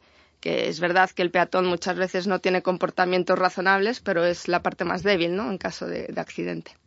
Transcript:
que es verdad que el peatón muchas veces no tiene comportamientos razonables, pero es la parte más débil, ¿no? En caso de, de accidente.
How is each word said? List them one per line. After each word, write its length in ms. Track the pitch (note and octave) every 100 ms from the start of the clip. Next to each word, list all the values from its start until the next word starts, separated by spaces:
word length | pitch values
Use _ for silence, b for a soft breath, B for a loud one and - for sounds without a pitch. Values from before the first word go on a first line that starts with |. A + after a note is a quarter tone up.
| b b b b
que 300 | E3 C#3+ A2+
es 100 | D#3+
verdad 300 | E3+ F#3 F#3
que 140 | -
el 80 | F3+
peatón 340 | F3+ E3+ F#3 F3+
muchas 320 | F3 G3 F3+
veces 280 | F#3 F#3+ F#3
no 120 | F#3
tiene 220 | F#3+ F#3
comportamientos 760 | F#3 F#3 E3+ - F3+ F#3 F3 F3+
razonables, 600 | F#3 G3 F#3 G3 G3+ B3+
pero 240 | - F3
es 240 | F3 F3 -
la 140 | F3
parte 240 | F3+ F3 F3
más 180 | F3+
débil, 320 | F#3+ G3 E3+ F3+
¿no? 140 | A#3+
En 60 | F#3+
caso 300 | F#3+ - -
de, 180 | F3 -
de 140 | E3
accidente. 500 | D#3+ - E3+ E3 - -